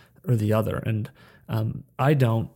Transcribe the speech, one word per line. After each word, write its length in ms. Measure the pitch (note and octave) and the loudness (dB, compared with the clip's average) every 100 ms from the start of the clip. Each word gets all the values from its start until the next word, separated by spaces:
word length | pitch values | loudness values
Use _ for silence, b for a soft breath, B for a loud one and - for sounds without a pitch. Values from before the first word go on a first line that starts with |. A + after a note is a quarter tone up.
| B B - | B B -2
or 80 | A#2 | 0
the 180 | G#2+ | 2
other. 240 | G#2+ G#2+ - | 0 0 -2
And, 320 | - A2 G#2+ - B B B | -2 -4 -4 -12 B B B
um, 340 | A2+ A2+ C3 - - | -4 -4 -6 -10 -2
I 160 | C3+ | 2
don't 360 | D3 B2 A2+ - | 4 2 2 -2